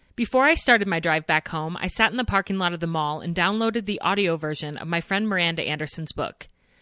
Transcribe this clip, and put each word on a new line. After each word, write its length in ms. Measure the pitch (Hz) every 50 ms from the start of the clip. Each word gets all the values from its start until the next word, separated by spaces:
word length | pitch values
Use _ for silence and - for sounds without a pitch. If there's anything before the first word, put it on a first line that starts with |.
| _ _ _
Before 280 | - 240 - - 254 262
I 100 | 302 330
started 340 | - - - 240 214 202 190
my 120 | 175 165
drive 260 | 156 170 156 160 156
back 220 | - 160 156 - -
home, 280 | - 160 156 160 175 -
I 100 | - 185
sat 220 | - - 220 214
in 60 | -
the 80 | 254 240
parking 320 | - - 196 190 - 196
lot 160 | 190 185 175 175
of 80 | 165
the 60 | 170
mall 340 | 165 165 160 151 147 151 156
and 140 | - 175 170
downloaded 500 | 185 170 190 208 220 226 226 214 240 196
the 160 | 196 202 -
audio 380 | - 175 196 202 202 170 165 156
version 400 | 156 156 151 - - 147 151 -
of 100 | - 160
my 140 | 170 170 165
friend 260 | - 190 202 220 220
Miranda 340 | 202 185 170 170 165 160 -
Anderson's 500 | 120 151 151 156 143 - - 160 - -
book. 360 | - 127 - - - - - _ _ _ _ _ _